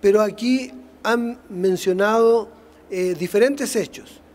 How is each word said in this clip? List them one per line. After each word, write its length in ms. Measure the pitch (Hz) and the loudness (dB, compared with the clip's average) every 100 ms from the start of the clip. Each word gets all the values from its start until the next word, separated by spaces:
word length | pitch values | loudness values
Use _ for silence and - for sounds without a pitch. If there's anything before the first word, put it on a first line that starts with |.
pero 220 | 202 208 | 4 2
aquí 500 | 214 - 240 254 254 - - - | 2 -2 0 0 -2 -14 -20 -10
han 380 | 208 240 233 247 - | -2 -2 -2 -8 -12
mencionado, 1000 | 185 185 180 185 185 202 226 226 233 208 - - - - | -4 -2 0 -2 0 2 4 4 2 0 -16 -20 -20 -12
eh, 260 | 185 185 165 | -4 -4 -4
diferentes 560 | 175 202 247 277 240 | -2 2 2 0 -4
hechos. 460 | 226 165 - - - - | -4 -6 -10 -20 -20 -20